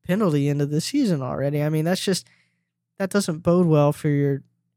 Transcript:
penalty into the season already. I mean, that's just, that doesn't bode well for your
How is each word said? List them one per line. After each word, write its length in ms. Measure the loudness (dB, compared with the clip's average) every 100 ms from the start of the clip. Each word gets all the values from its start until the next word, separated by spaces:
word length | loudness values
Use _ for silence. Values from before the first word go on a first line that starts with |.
| -4
penalty 420 | 0 2 2 0
into 180 | 0 -2
the 140 | -2
season 420 | -2 0 0 0
already. 400 | -4 -4 -2 -2
I 80 | -2
mean, 160 | 0 -2
that's 180 | -2
just, 240 | -2 -4 -6 _ _ _ _ _ _ _
that 120 | -2
doesn't 280 | -2 -2 -2
bode 280 | 0 2 4
well 260 | 4 4
for 160 | 0 -2
your 340 | 0 0 -2 -8 _ _